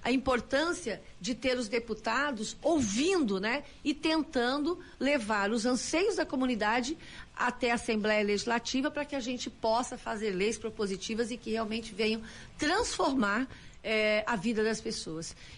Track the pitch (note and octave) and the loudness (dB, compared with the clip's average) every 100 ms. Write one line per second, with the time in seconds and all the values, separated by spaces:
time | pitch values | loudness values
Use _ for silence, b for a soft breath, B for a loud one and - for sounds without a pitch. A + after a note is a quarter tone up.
0 | A3+ C4 C4 B3 - C4+ E4 F4 A3+ F3+ | 0 2 2 0 2 2 2 0 -4 -8
1 | B B F#3+ A#3+ C4 B3 G#3+ A#3 A3+ G#3+ | B B -4 -2 0 0 0 -2 -2 -4
2 | A3+ A#3+ D4 A3+ G#3+ - C#4+ E4 A3 G#3 | 0 0 0 -2 -6 -2 2 4 4 2
3 | E4 F#4+ A#3+ F#3+ G#3 C4+ - B C#4+ D4 | 2 4 2 2 0 -2 -4 B -2 0
4 | D#4+ D#4+ C#4 B3+ A#3+ C#4 D4 F4+ B B | 2 2 2 2 2 2 0 -2 B B
5 | C4+ C#4+ G#3 G#3 G3+ A#3 A#3 B3+ - D#4+ | 2 2 2 2 2 2 2 2 2 2
6 | G4+ F4+ D#4 C4+ B3+ A3+ G#3 A#3+ A#3+ E4 | 2 2 0 0 0 2 2 2 0 -6
7 | B B B - B3 A#3+ A#3+ A#3+ - A3 | B B B -4 -2 0 0 0 0 0
8 | G#3+ G#3+ G#3 G3+ A#3 A#3 A#3 C4 D4 D4 | 2 2 4 2 2 -2 0 0 0 -2
9 | D4 C#4 A#3 B3 B3+ - A3+ A3+ A#3+ A#3+ | -4 -4 -4 -4 -6 -2 2 2 0 -6
10 | - A3 G#3+ F#3 G#3 G#3+ A3+ A3 G#3 F#3+ | -6 -2 0 2 0 0 -6 -2 -2 -2
11 | - A3 A#3 B3 A3+ A3 G#3+ A3 A3+ F#3+ | -4 -2 -2 -4 -4 -2 -2 -4 -6 0
12 | A3 A3 A3 B B - D4+ F#4+ A#4+ - | 0 0 -4 B B -2 2 2 0 2
13 | E4+ C4+ G3+ G#3 C4+ B B B G#3 A3 | 2 4 2 2 -2 B B B -2 2
14 | G#3+ G#3+ G#3+ A#3 G3+ G#3+ G#3+ G#3+ A3+ G#3+ | 4 2 2 0 0 2 2 0 -4 -6
15 | - D#3+ E3 - B | -6 -6 -8 -12 B